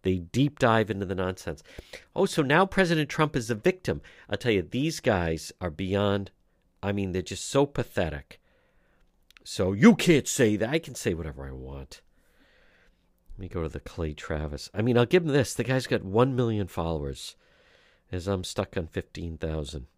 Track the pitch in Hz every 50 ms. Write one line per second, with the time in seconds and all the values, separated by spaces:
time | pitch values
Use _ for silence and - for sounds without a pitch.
0 | - 95 92 92 85 85 - 117 143 147 - - 131 117 113 113 107 95 104 98
1 | 98 87 98 92 92 92 95 - - 87 78 - - - - - - - - -
2 | - _ _ - 196 196 - - 147 127 143 170 196 190 - 196 190 165 170 156
3 | 147 139 - - 156 147 - 143 113 110 120 104 - - - - - - 85 71
4 | - - - - - - 104 - - 120 110 95 82 - - 127 143 165 156 -
5 | - 127 107 90 87 82 82 82 - - - _ 95 87 76 - 95 90 98 98
6 | 104 101 101 101 98 - _ _ _ _ _ _ _ _ _ _ - 202 101 101
7 | 98 92 87 92 87 - 101 - - - - 135 143 143 - - 117 - - -
8 | 90 80 73 71 - _ - _ _ _ _ _ _ _ _ _ _ _ _ _
9 | _ _ _ _ _ _ _ - _ - - - 98 90 98 101 135 233 214 -
10 | - 175 165 131 - - - - 127 107 107 95 107 117 147 165 - - 127 -
11 | - - 87 80 82 78 71 69 67 67 65 65 64 65 69 69 135 - - -
12 | _ _ _ _ _ _ _ _ _ _ _ _ _ _ _ _ _ _ _ _
13 | _ _ _ _ _ - - - 95 87 - 87 80 78 82 82 - - - -
14 | 82 78 73 - - - 82 76 78 73 71 71 - - - 101 113 123 120 120
15 | 120 120 175 185 170 156 135 147 - - - - 117 123 131 131 117 - 131 107
16 | - 95 95 113 127 135 131 120 123 113 110 104 98 87 - - 85 82 82 76
17 | 71 69 69 - - - - _ _ _ _ _ _ _ _ _ _ _ _ _
18 | _ _ 92 90 82 98 101 92 90 - - - 98 - - 98 82 80 - 101
19 | - _ - - 85 85 80 76 - 80 78 78 73 71 78 76 64 _ _